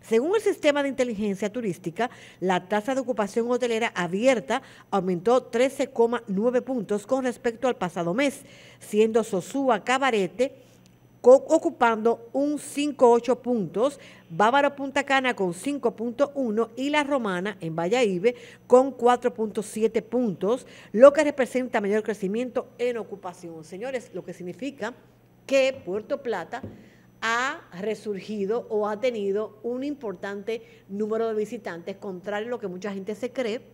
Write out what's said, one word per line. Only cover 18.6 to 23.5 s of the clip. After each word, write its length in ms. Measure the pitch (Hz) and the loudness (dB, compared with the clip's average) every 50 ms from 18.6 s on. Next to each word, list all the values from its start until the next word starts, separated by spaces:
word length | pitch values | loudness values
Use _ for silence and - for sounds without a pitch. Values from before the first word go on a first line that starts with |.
| - - | 2 6
con 240 | 240 247 262 277 | 6 6 6 6
cuatro 420 | 247 - 226 240 247 240 240 240 - | -2 2 4 4 4 4 2 -4 -2
punto 280 | - 220 214 196 220 | -2 -6 -4 -4 -8
siete 400 | 196 - - 220 214 220 214 226 | -8 -6 -4 -2 -2 0 0 -2
puntos, 640 | 208 - - 247 254 220 175 - - 190 240 262 - - - - - - | -4 -2 -2 -2 0 -2 -2 -2 -2 -2 -2 -2 -4 -14 -20 -20 -20 -4
lo 200 | - 202 247 285 | 6 10 10 10
que 120 | 285 311 302 | 10 8 0
representa 560 | 294 285 285 247 226 - 254 254 247 - 226 | 0 2 0 -2 -2 0 -4 -4 -2 -2 -2
mayor 240 | 202 196 202 214 214 | 0 2 0 0 0
crecimiento 640 | 226 214 202 - 185 202 226 254 254 - 262 - - - - | -2 -6 -4 -4 -4 -2 -4 -4 -4 -4 -6 -6 -6 -8 -4
en 180 | 240 247 240 | -4 -4 -4
ocupación. 680 | 226 202 214 208 190 - 180 175 - - 170 | -4 -8 -10 -12 -12 -12 -14 -14 -14 -16 -14